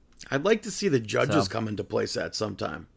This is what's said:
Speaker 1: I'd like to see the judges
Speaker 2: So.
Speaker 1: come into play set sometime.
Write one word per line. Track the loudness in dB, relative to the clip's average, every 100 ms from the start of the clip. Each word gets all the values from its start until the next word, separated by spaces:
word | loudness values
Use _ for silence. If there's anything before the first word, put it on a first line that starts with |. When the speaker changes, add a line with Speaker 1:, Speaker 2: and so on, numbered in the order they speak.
| _ -20 -4
Speaker 1:
I'd | 0
like | 4 2
to | 0
see | -2 2
the | 2
judges | 2 0 4 2 2
Speaker 2:
So. |
Speaker 1:
come | -2 -4
into | -4
play | -2 -2
set | -2 -2 -4
sometime. | -2 -4 -2 -6 -6 -12